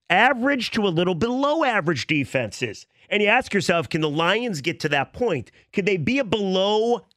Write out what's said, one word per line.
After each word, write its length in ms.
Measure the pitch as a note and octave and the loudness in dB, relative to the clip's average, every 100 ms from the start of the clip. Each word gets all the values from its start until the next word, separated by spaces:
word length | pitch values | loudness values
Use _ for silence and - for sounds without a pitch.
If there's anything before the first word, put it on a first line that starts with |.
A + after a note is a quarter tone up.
| - | 0
Average 640 | F3+ B3 B3+ C4+ C4+ G#3+ | 4 4 2 0 -2 -2
to 140 | A#3 G3+ | 0 0
a 20 | |
little 260 | D#3+ F3+ | 2 0
below 500 | E3 A#3 B3+ C#4+ D#4+ | 0 0 0 0 0
average 420 | C#4 G#3 D#3 C3+ - | 0 0 0 -2 -2
defenses. 800 | D3+ C3 C3 A2 - A#2 F#2 - _ - | -2 0 -2 -4 -4 -6 -6 -16 _ -4
And 140 | G3+ | 0
you 60 | G#3 | 2
ask 240 | B3 - | 2 0
yourself, 340 | G3+ - E3+ - | -2 0 -2 -2
can 120 | E3 | -2
the 100 | D#3 | 0
Lions 520 | D3+ E3+ A3 B3 D#3 | 2 2 2 -2 -4
get 180 | D#3+ - | -4 -4
to 80 | C#3+ | -2
that 220 | C#3+ C3 | -2 -2
point? 380 | - A#3+ C#3+ - - _ | -2 -2 -2 -6 -16 _
Could 140 | G#3+ F#3+ | -2 0
they 120 | F#3+ | 0
be 200 | D3 C4+ | 0 0
a 60 | |
below 840 | G#3+ A3 F#3+ F#3 G3 G#3+ A#3 A#3 - | 0 0 2 2 2 2 2 0 -4